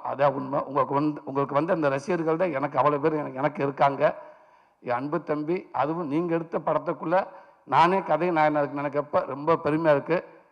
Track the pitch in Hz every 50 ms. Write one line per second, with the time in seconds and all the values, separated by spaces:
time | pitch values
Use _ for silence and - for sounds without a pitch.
0 | - 127 123 127 139 143 131 139 135 131 135 147 - 139 135 147 - 127 139 139
1 | 151 151 147 147 - - 135 139 139 139 143 139 151 170 190 165 151 139 135 139
2 | 139 - 185 170 160 160 160 160 190 180 147 135 143 143 139 135 131 147 147 143
3 | 139 160 156 151 147 135 131 127 139 151 147 - 151 139 135 - 151 139 139 135
4 | 143 156 - - - - - - _ _ _ _ _ _ _ _ - 123 120 120
5 | 135 147 151 165 147 - 151 147 151 151 175 185 - - - 127 135 151 160 170
6 | 180 139 139 160 175 175 165 165 165 165 - 196 151 170 156 151 - 180 165 -
7 | - 160 170 190 208 - - - - - _ _ _ - 135 143 160 170 190 196
8 | 175 - 156 151 170 180 175 156 151 151 151 147 143 139 139 143 143 147 139 143
9 | 143 143 - 180 - - 131 139 147 156 165 151 151 151 151 156 165 156 147 139
10 | 131 - 160 180 - - - - _ _